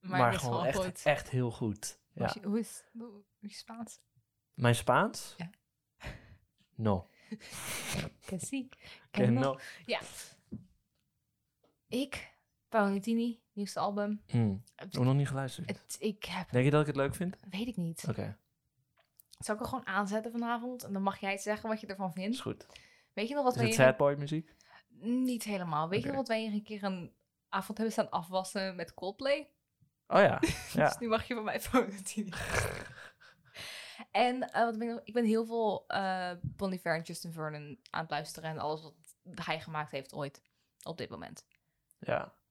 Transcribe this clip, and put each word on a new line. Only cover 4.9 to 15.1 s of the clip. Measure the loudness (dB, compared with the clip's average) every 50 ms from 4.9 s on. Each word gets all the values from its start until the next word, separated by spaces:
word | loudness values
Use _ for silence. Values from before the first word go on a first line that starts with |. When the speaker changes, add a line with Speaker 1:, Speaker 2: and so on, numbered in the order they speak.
| 6 6 6 4 2 -4 -12 -12 -10
Speaker 1:
Ja. | -10 -12 -12 -12 _ _ _ _ _ _ _ _ _ -12 -12 -12 -12 -16 -20 -20 -20 _ _ _ _ _ _ _
Speaker 2:
No. | 0 2 2 2 2 0 -6 _ _ -14 -12
Speaker 1:
<laughs> | -12 -12 -12 -14 -12 -10 -8 -8 -6 -6 -4 -4 -4 -4 -4 -6 -8 _ -10
Que | -8 -6 -6
sí, | -6 -4 -4 -4 -6 -6
que | -12 _ -20 -20 -20 -20 -20 _
Speaker 2:
Que | _ 4 6
Speaker 1:
no. | 6 6 6
Speaker 2:
no. | 4 2 0 -2 -8 -16 -16 -16 -4
Speaker 1:
Ja. | -4 -4 -2 -2 -8 -14 -14 -16 -16 -18 _ _ _ -14 -14 -14 -16 _ _ _ _ _ _ _ _ _ _ _ _ _ _ _ _ _ _ _ _ _ _ _ _
Ik, | -2 -2 -2 -2 -6 -12 -12 -14 _ _ _ _ _ _ _ _
Paolo | 2 4 4 4 2
Nutini, | 0 0 0 0 2 2 0 -2 -6 _ _ _
nieuwste | -6 -6 -4 -2 0
album. | 0 0 0 0 -2 -2 -2 -6 -6
Speaker 2:
Hmm. | 0 2 4 4 4 2 0 -4 -12 _
Speaker 1:
Het, | -16 -14 -8 -2
Speaker 2:
Heb | 2 4
nog | 4